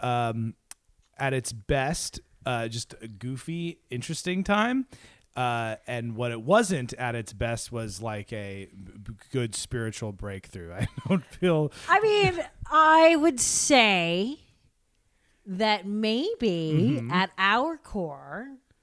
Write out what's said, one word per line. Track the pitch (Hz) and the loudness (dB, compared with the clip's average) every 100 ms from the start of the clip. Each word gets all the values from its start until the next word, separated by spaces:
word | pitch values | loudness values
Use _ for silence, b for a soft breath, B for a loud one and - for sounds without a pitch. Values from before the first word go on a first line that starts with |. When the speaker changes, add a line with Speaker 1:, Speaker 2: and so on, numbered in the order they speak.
Speaker 1:
um, | - 120 117 113 113 - _ - _ _ _ - | -2 0 0 -2 -6 -8 _ -20 _ _ _ -6
at | 139 | -2
its | 131 - | -2 -4
best, | 113 - 139 135 175 - - _ _ | -12 -4 -2 0 -4 -6 -10 _ _
uh, | 123 120 113 | -4 -4 -4
just | 117 - - | -6 -10 -14
a | 113 | -16
goofy, | 98 123 131 - 170 170 - - | -12 -10 -10 -8 -6 -8 -10 -10
interesting | 123 120 156 180 185 | -10 -6 -6 -4 -2
time. | 196 208 233 262 254 b b b b - | 0 2 2 0 -4 b b b b -4
Uh, | 123 117 113 110 - | -2 -2 -4 -6 -6
and | 120 117 110 | -6 -6 -4
what | 120 | -4
it | 117 | -4
wasn't | 117 214 196 160 123 | 2 2 4 -2 -4
at | 120 123 | -6 -4
its | 117 110 | -4 -8
best | 101 117 117 - | -6 -4 -4 -6
was, | 117 110 95 | -8 -8 -8
like, | 113 107 101 | -8 -8 -8
a | 110 98 98 95 98 | -10 -10 -12 -14 -18
b-, | 90 101 | -18 -18
b-, | 101 110 - | -16 -16 -6
good | 131 117 | -4 -4
spiritual | - - 123 113 - 110 | -6 -6 -4 -6 -6 -10
breakthrough. | 95 101 98 - 95 85 | -8 -10 -10 -12 -14 -12
<laughs> | |
I | 90 110 - - | -6 -6 -6 -2
don't | 185 | -2
feel | - - 180 156 151 B B | -2 -2 2 2 0 B B
Speaker 2:
I | 381 | 4
mean, | 427 415 392 339 - - - | 4 4 4 2 -8 -10 0
I | 302 311 320 320 | 6 8 10 8
would | 320 320 247 | 8 4 2
say | - - - 269 214 185 170 175 226 294 _ _ _ _ _ _ _ _ _ _ 202 | 0 0 4 6 6 4 2 0 -2 -6 _ _ _ _ _ _ _ _ _ _ -10
that | 185 214 208 185 | -2 0 0 -2
maybe | 214 220 233 370 466 226 170 160 156 202 127 | -2 0 0 -2 0 0 0 2 2 4 2
Speaker 1:
Mm-hmm. | 117 | 0
Speaker 2:
at | 180 190 - | 0 0 2
our | 196 226 311 320 | 2 4 0 -4
core, | - 214 160 139 139 170 269 269 _ _ | -8 -8 -6 -8 -12 -12 -12 -18 _ _